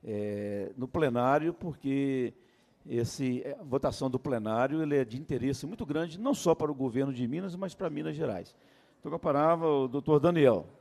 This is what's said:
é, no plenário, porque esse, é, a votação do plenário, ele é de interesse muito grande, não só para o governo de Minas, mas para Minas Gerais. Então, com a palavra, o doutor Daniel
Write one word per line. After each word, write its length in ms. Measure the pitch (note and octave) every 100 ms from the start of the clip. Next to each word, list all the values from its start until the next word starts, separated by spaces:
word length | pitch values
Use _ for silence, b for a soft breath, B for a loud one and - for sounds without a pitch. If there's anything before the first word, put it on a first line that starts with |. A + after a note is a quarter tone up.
é, 680 | A2+ G#2 G#2 G2+ G#2 G2+ F#2+ -
no 120 | B2+
plenário, 640 | E3+ D3+ A#2+ B2 D3 D#3
porque 800 | E3+ F3 C#3+ C#3 C3+ C#3 C3+ A#2+ - b b b b -
esse, 560 | A#2 A#2 - C3 B2
é, 160 | - C#3
a 20 |
votação 460 | D#3+ C3+ D3 - C3+
do 100 | B2+
plenário, 640 | - A#2+ G#2+ A2 C3 D#3
ele 160 | D#3+ C#3+
é 80 |
de 160 | B2 A#2+
interesse 460 | D#3+ C3 B2 C3 D3
muito 180 | A3
grande, 340 | D3+ D3 E3 E3
não 140 | A#3+
só 220 | C4+ F3
para 180 | D#3+ D#3
o 20 |
governo 380 | C#3 C3 A#2 C#3
de 160 | B2 B2
Minas, 260 | D3 F#3+
mas 200 | F3 F#3+
para 160 | - F3+
Minas 260 | D3 D#3 D3+
Gerais. 400 | D3+ F#2+ - _ b b b b
Então, 120 | D3
com 60 | E3
a 20 |
palavra, 500 | F3 C#3+ D#3 E3+ E3
o 180 | C#3+ C3
doutor 320 | C3+ C#3+ D3+
Daniel 480 | D#3+ E3+ C#3 G2+ D2+ -